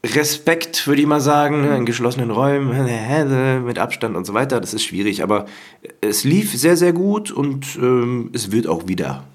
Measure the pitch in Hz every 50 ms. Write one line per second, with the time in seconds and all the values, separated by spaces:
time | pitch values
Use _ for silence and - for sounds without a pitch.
0 | - 110 107 151 151 143 - - - 165 170 165 - - - - - 139 143 143
1 | 147 147 147 147 131 147 151 147 147 143 151 147 143 143 143 127 120 113 117 120
2 | 117 120 120 135 127 113 107 110 135 139 143 139 139 135 131 135 135 123 120 113
3 | 107 113 143 156 151 139 135 127 131 135 131 131 123 120 117 - - - - -
4 | - 92 95 87 92 92 101 113 139 135 131 117 98 - 107 107 - - 90 90
5 | 101 104 95 - - 95 104 101 101 - - - - - - _ - - - _
6 | - 104 101 - - 135 160 202 214 208 - 123 135 165 175 165 175 175 165 170
7 | 185 202 202 214 208 - - - 143 143 135 139 135 - - - 123 123 127 123
8 | 120 120 123 120 117 117 - 117 104 95 104 117 113 - 82 82 - 90 95 -
9 | - 67 69 - - - _